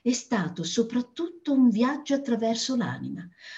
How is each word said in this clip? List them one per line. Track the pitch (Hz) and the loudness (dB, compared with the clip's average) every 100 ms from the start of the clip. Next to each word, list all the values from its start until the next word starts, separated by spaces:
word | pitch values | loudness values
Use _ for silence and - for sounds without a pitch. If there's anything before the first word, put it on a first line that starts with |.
è | 240 | -2
stato | 247 - 220 170 - | -2 0 -2 -2 -4
soprattutto | 165 - 226 240 247 - 339 - - | -4 -2 0 -2 -4 -6 -8 -6 0
un | 277 254 | 4 6
viaggio | 208 247 294 - | 6 2 0 -2
attraverso | 277 277 226 226 226 - 262 | -2 0 0 0 -2 -2 -2
l'anima, | 165 127 131 165 175 - - | -2 -4 -8 -10 -12 -18 -20